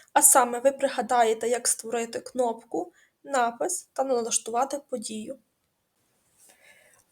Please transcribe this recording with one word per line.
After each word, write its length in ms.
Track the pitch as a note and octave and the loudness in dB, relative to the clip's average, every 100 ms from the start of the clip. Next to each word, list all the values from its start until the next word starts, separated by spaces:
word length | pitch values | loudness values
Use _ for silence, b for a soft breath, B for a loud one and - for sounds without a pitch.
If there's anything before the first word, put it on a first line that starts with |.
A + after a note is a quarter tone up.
| B | B
А 100 | C#4+ | 4
саме 380 | C#4+ - A#3+ A#3+ | 6 6 4 2
ви 120 | C4+ | 0
пригадаєте, 760 | C4+ C4+ - A3+ B3 A3+ A3+ A3+ | 2 0 -2 0 2 4 2 0
як 200 | C4 B3+ | -2 0
створити 520 | - A3+ A#3 A#3 A#3+ | -2 -4 -6 -4 -6
кнопку, 720 | - B3+ B3 A3+ - D#4+ F4 b b b | -6 -2 -2 -2 -6 -6 -6 b b b
напис 640 | C#4 C4+ A#3 A#3 F4+ - - | -4 0 0 0 -4 -6 -8
та 120 | - | -4
налаштувати 760 | C4+ A#3+ A3+ - - A#3 C4+ C#4+ - | 0 0 0 -4 -2 -2 -2 -4 -8
подію. 480 | B3 G#3+ A3 A3+ C4+ _ _ _ _ _ _ _ _ _ _ b b b b b b b | -10 -8 -10 -10 -14 _ _ _ _ _ _ _ _ _ _ b b b b b b b